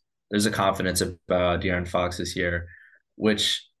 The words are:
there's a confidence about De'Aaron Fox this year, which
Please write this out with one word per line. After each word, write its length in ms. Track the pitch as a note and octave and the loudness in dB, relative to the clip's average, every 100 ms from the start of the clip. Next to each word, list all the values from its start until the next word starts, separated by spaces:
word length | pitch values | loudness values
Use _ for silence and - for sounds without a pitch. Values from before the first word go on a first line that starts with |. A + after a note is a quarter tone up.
| _ _ - | _ _ -4
there's 160 | G#2 G#2 | 0 2
a 60 | |
confidence 500 | G#2 G2 G2 F#2 F2+ | 2 2 2 0 0
about 600 | F2+ F2+ - F2+ F2+ E2+ | -2 -4 0 2 2 2
De'Aaron 260 | F#2 F2+ F2 | 0 -2 -2
Fox 300 | F2+ F2 F2 | -2 -2 -4
this 180 | F2 F#2 | -6 -2
year, 340 | F2 E2+ E2+ - - - _ - | -2 -2 -6 -16 -20 -20 _ -2
which 520 | G#2+ G#2 - - - _ | 0 2 0 -2 -8 _